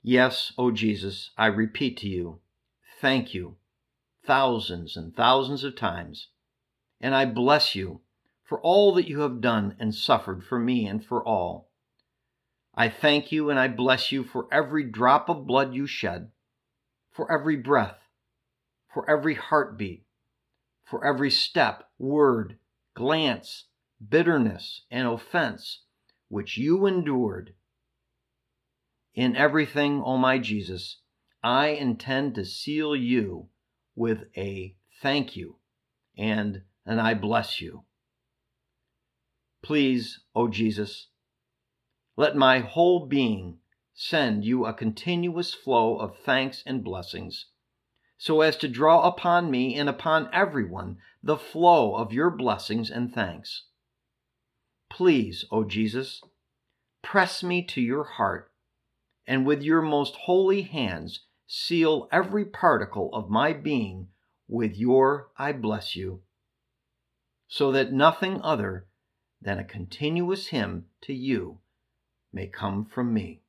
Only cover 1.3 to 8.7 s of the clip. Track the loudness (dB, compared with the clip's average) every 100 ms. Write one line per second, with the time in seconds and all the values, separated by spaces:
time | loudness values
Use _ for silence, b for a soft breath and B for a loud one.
1.3 | 0 2 2 -2 -2 -4 -4 -8 -6 -8
2.3 | -12 _ _ _ _ _ -4 0 0 -2
3.3 | -8 -10 -16 _ _ _ _ _ _ 0
4.3 | 2 2 0 -4 -8 -10 -12 -12 0 4
5.3 | 4 2 -6 -8 -6 -6 -6 -12 -16 -20
6.3 | _ _ _ _ _ _ _ -2 0 0
7.3 | 0 4 4 2 -2 -8 -10 _ _ _
8.3 | _ _ -2 4